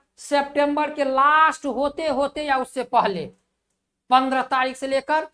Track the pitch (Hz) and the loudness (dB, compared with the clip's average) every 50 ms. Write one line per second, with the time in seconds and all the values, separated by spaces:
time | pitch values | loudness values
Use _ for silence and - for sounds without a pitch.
0 | _ _ _ - - - 285 285 277 277 - 285 294 294 285 294 302 285 294 302 | _ _ _ -20 -8 -2 -2 -2 -2 -2 0 0 0 0 0 0 -2 -2 -2 -4
1 | 277 269 262 262 277 294 302 311 320 311 - - - 285 226 233 285 285 277 - | -2 -2 2 4 4 6 6 6 4 4 2 0 -4 -6 -4 -2 -2 -4 -4 -4
2 | 320 311 277 254 277 269 - 302 302 294 277 262 254 - - 262 240 247 - 233 | -4 -4 -2 -2 -2 -4 -4 -6 -4 -2 -2 -2 -2 -4 -6 -8 -6 -2 0 2
3 | 190 208 196 175 147 - - _ _ _ _ _ _ _ _ _ _ _ _ _ | 2 2 0 -4 -8 -10 -14 _ _ _ _ _ _ _ _ _ _ _ _ _
4 | _ - 254 262 262 269 269 262 254 - 269 262 254 262 254 - 269 269 269 269 | _ 2 2 4 4 2 0 -2 -2 -2 -2 -2 -2 -2 -4 -6 -6 -2 -2 -2
5 | 269 - 302 311 311 311 | -2 0 0 -2 -2 -4